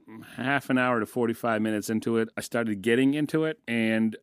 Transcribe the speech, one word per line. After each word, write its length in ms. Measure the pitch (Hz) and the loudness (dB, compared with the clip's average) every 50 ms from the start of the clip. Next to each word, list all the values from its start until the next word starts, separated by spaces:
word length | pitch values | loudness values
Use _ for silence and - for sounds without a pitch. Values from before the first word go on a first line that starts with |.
| _ - 110 113 117 - - | _ -20 -20 -20 -18 -16 -10
half 340 | - 120 131 143 135 - - | -6 -4 -2 -2 -2 0 2
an 80 | 131 127 | 2 2
hour 220 | 127 127 123 117 | 4 4 2 0
to 60 | 107 | 0
forty-five 560 | - - 127 120 113 113 - - 117 113 107 | -2 -2 -2 0 0 -2 -2 0 0 0 2
minutes 280 | 107 110 107 104 101 - | 0 0 0 -2 -2 -2
into 280 | 113 110 - 117 117 113 | -2 -2 0 0 0 0
it, 100 | 110 110 - | 0 -2 -4
I 60 | 101 | -12
started 400 | - - - 117 117 110 104 98 | -10 -4 -4 -2 -2 -2 -4 -2
getting 320 | 92 117 117 123 135 135 143 | 2 2 4 4 4 4 2
into 320 | 151 151 143 - 156 160 | 0 -2 0 0 0 0
it, 120 | 160 156 _ - - | 0 -4 _ -6 -4
and 480 | 117 117 113 110 110 110 110 110 107 - | -2 0 2 2 2 2 2 0 0 -4